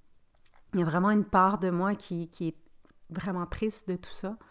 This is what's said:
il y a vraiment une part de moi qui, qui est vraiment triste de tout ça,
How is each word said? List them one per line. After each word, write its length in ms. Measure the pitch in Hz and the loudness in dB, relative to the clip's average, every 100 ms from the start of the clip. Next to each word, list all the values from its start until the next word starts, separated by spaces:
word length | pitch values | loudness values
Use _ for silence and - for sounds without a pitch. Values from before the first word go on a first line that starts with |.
| - - _ _ - - - | -20 -20 _ _ -20 -20 -4
il 60 | 185 | 0
y 40 | |
a 20 | 160 | 2
vraiment 240 | 170 196 | 2 4
une 160 | 208 202 | 4 4
part 320 | 190 190 202 | 4 4 4
de 140 | 185 | 0
moi 240 | 175 196 202 | 0 0 -2
qui, 340 | - 170 165 | -6 -8 -8
qui 200 | - 165 | -6 -6
est 80 | - - - - _ - | -6 -16 -20 -20 _ -10
vraiment 380 | 175 190 180 175 | -6 -4 -4 -4
triste 420 | - 220 - - | -2 -2 -4 -6
de 60 | 180 | -8
tout 180 | - | -8
ça, 240 | - 190 226 - | -10 -8 -10 -16